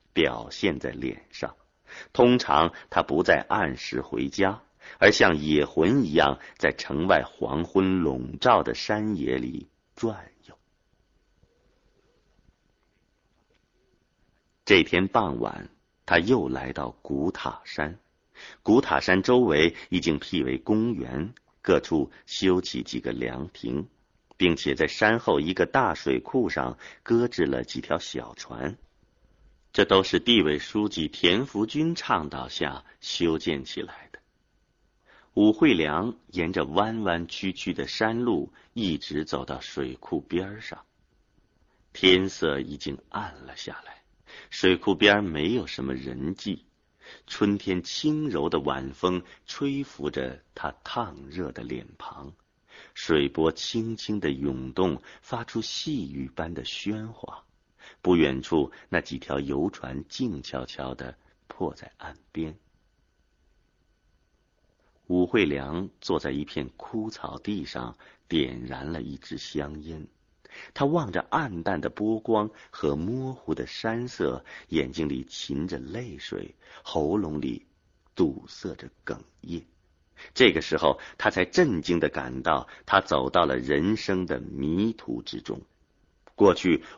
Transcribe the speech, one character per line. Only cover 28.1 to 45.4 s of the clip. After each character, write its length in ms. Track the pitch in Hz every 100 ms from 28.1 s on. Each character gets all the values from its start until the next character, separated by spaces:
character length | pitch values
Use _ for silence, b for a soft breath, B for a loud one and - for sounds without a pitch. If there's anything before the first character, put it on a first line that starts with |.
| 64 58
船。 420 | - - 58 71 110 _ _ _ _ _ _ _ _ _
这 140 | - 98
都 160 | 95
是 180 | 92 90
地 220 | - 117
委 160 | 78 73
书 320 | - 104 104
记 180 | 85 73
田 380 | - 85 98 143
福 180 | 101
军 300 | 110 147 160
倡 340 | 170 - 101 73
导 200 | 69 64
下 360 | - 73 67 - b
修 380 | - - 85 80
建 260 | 87 71
起 160 | 69 -
来 300 | - - -
的。 60 | - _ _ _ _ _ _ _ _ b b b
武 220 | - 104
惠 180 | 107 160
良 460 | 90 76 78 113 - _
沿 260 | 85 85
着 140 | 92 71
弯 380 | 82 110 113
弯 220 | 101 85 85
曲 280 | - 95
曲 180 | 87 -
的 140 | 85 69
山 340 | - 110 117
路 320 | 120 87 - b b
一 240 | - 98 73
直 260 | - 76
走 220 | 78 67 65
到 140 | 65
水 340 | - - 64
库 260 | 64 - 76
边 260 | - 87 98
儿 140 | 107
上。 240 | - - - _ _ _ _ _ _ _ _ _ _
天 340 | - 92 92 95
色 320 | - 82 69
已 160 | 64 71
经 220 | - 67 -
暗 260 | - 95 78 65
了 100 | -
下 240 | - - -
来， 160 | - _ _ _ B B
水 260 | - 92 90
库 180 | -
边 200 | 87 101
儿 80 | 104
没 320 | 98 76